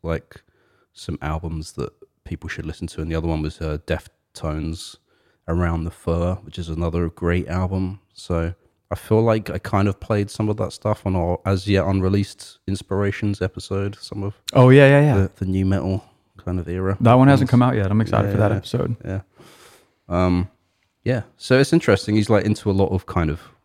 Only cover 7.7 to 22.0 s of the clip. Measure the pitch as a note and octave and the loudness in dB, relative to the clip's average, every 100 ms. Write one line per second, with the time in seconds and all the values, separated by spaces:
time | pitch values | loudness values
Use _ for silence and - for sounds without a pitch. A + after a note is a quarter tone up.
7.7 | F#2+ F#2 G2+ _ - - E2+ E2 F2 _ | -2 -4 -8 _ -20 -4 -4 -2 -8 _
8.7 | _ _ F2 - A2 A#2 A2 - - - | _ _ -10 0 2 2 0 -2 -10 -2
9.7 | G2+ G2+ F#2 - G#2+ G2+ - G#2+ G#2 G2 | 0 0 -2 -4 -2 -2 -4 -4 -2 -6
10.7 | - - G#2 G2+ F#2 E2+ F2 F#2+ F#2+ G2 | -4 -4 -2 -2 -2 -2 -2 -2 -2 2
11.7 | F#2+ F#2 F#2+ F#2 G2+ G2 - - - - | 0 2 0 2 0 -2 -10 -20 -14 -8
12.7 | G2 - G2 G2+ - G#2 G2+ F#2 - - | -8 -6 -2 -2 -2 -4 -4 -6 -6 -8
13.7 | G2 G2+ G#2 - G2+ G2+ - - - B2+ | -6 -6 -10 -14 -10 -10 -10 0 6 8
14.7 | C3+ C#3 C#3+ D3 G#2+ F#2+ _ F#2+ F#2+ F#2+ | 10 8 6 4 2 0 _ -2 0 0
15.7 | F#2+ F2 F#2+ - _ _ - - F2+ E2 | 0 -2 -4 -6 _ _ -12 -6 -6 -4
16.7 | F2+ F#2+ G2 A#2 B2+ C3+ C3+ C3 B2 B2 | -4 -4 2 4 6 6 6 4 4 4
17.7 | B2+ F#2+ G#2+ A2 A2 G2+ G2 G#2 G2 - | 0 0 0 2 0 0 0 0 0 -4
18.7 | A#2+ - A2+ - F#2+ - _ - - - | -4 -4 -6 -8 -10 -10 _ -20 -20 -20
19.7 | _ _ _ - F2 F2+ F2+ F#2 _ _ | _ _ _ -4 0 2 0 -2 _ _
20.7 | _ _ _ - B2 - _ - B2+ C#3 | _ _ _ -4 -4 -6 _ 2 2 4
21.7 | E3 - G2 | 2 2 0